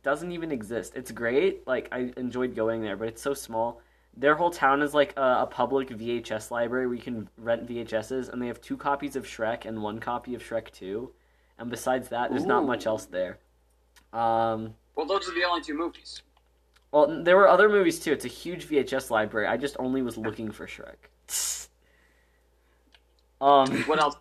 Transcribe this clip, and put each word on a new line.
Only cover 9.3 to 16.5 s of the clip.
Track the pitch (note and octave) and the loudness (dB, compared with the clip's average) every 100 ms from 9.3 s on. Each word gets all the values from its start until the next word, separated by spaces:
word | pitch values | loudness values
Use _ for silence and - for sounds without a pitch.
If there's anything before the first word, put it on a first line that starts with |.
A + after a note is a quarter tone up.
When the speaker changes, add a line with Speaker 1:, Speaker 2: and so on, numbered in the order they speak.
| - A2 A#2+ A2+ | -4 -4 -4 -6
Speaker 1:
and | A2 | -6
one | G#2 A2+ | -6 -6
copy | B2 A#2+ B2+ A#2 | -6 -6 -6 -10
of | |
Shrek | - A#2 - | -6 -6 -6
Two. | - F#2+ G#2 B2+ _ _ _ _ - | -14 -8 -8 -10 _ _ _ _ -12
And | A#2+ | -10
besides | A#2 - C3 B2 | -4 -2 -2 -2
that, | A#2 A#2+ | -4 -2
there's | C3 - | -2 2
not | B2 C3 | 2 2
much | A#2 A2 | 0 -2
Speaker 2:
Ooh. | |
Speaker 1:
else | A2 - | -2 -4
there. | F2+ F#2 - _ _ _ _ _ _ _ | -4 -4 -6 _ _ _ _ _ _ _
Um, | A2+ A#2 A2+ A2+ A2 A2+ A2 _ - | -2 2 2 2 0 -6 -14 _ -8
Speaker 2:
Well, | - | -2
those | G3 F4+ | -2 -2
are | E4+ | -2
the | |
only | F4 F4 | 0 0
two | D4 D4 | -4 -4
movies. | E4+ - - - _ _ _ | -4 -6 -18 -18 _ _ _